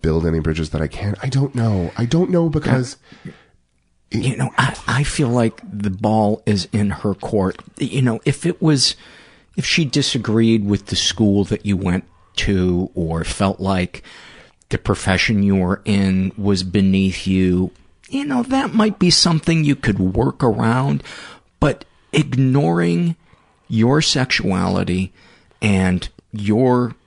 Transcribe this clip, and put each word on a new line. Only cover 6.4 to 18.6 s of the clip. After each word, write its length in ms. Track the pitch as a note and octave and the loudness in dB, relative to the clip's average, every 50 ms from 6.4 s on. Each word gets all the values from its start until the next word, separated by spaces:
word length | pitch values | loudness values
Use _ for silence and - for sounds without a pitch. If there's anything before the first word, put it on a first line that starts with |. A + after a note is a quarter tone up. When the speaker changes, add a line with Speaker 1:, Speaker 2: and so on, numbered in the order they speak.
| _ | _
Speaker 2:
is 200 | - G#2 G2 F2 - | 0 0 0 -2 -2
in 180 | - G#2 G#2 G2+ | -2 0 0 0
her 240 | G2 - - G#2+ F#2+ | -2 -2 -4 -4 -4
court. 460 | - - - - G#2 F#2+ F#2 - - - - _ | -4 -6 -2 0 0 0 0 -2 -4 -16 -20 _
You 240 | - D3+ A#2+ F#2 C3 | -6 -6 -4 0 0
know, 200 | C3 E3+ D#3 - - | 0 0 0 0 -2
if 220 | D3+ C3+ - - | -4 -4 -2 -2
it 160 | E3+ F3+ - | -4 -4 0
was, 340 | - D#3 D3+ C3 - - - - - - - - - - - _ _ _ _ | 2 2 2 2 2 -2 -4 -6 -16 -20 -20 -20 -20 -20 -20 _ _ _ _
if 100 | - - | -6 -4
she 180 | - - - E3 | -2 0 0 0
disagreed 800 | C3 - D3 C3+ - - B2+ G#2 - G#2+ A2+ A2+ A2+ A2+ A2+ G2+ | 0 0 -2 -2 0 -2 -4 -2 0 2 4 4 4 4 2 2
with 220 | G2+ G#2 G2 - | 0 0 -2 -2
the 100 | - - | -4 -4
school 480 | - - - - - A2+ G#2 G2 G2+ G2 | -2 -2 -2 0 2 2 2 4 2 2
that 220 | - A2+ - - | 0 -2 -4 -2
you 100 | G#2 G2+ | -2 -2
went 280 | F2+ F#2+ F#2 F2 F#2+ - - _ _ _ _ _ | -2 0 0 -2 -2 -4 -6 _ _ _ _ _
to 540 | - - - G2+ F#2 F2+ F#2 F2+ F2 F#2 - _ | -4 -2 0 0 2 2 2 0 0 -2 -4 _
or 280 | - E2+ D#2+ D#2+ E2 E2 | -6 -4 -4 -2 -4 -4
felt 360 | - - - G#2 F#2+ G2 - | -6 -4 -2 -2 -2 -2 -2
like 420 | F2+ F#2+ F#2+ F#2 F2+ - - - - - - - - - - - - - _ _ _ _ | -2 -2 0 0 -2 -4 -6 -14 -20 -20 -20 -20 -20 -20 -20 -20 -20 -20 _ _ _ _
the 80 | - - | -6 -4
profession 640 | - - G2+ - - - F#2+ F2+ - - A2+ G2+ | -2 -2 -2 -2 0 0 0 0 2 0 2 2
you 140 | G2 G2+ G2 | 2 2 2
were 260 | G2 F#2 F2+ G2 - - | 2 2 0 -2 -4 -2
in 480 | - G#2 G2 G2 F#2+ F#2+ F#2 F#2+ G2 - - | -2 0 0 2 2 0 0 0 -2 -4 -4
was 240 | G2 G2+ G2+ F2+ | 0 0 0 0
beneath 640 | F2+ F#2 F2 G#2 G2 F#2+ F#2+ F#2+ F#2+ F#2+ F2+ - - | -2 -2 0 2 2 4 2 2 2 0 -2 -4 -4
you, 440 | F#2+ F#2+ F#2+ F#2 F#2 F2+ F2+ F#2 F2+ - _ - - _ _ _ - | 0 0 2 2 2 2 2 0 -2 -4 _ -20 -20 _ _ _ -8
you 160 | - C4+ C#4+ | -6 -6 -4
know, 180 | D4 C4+ B3 A#3 | -2 -2 -2 -2
that 280 | C4 C4 C4+ | 0 0 0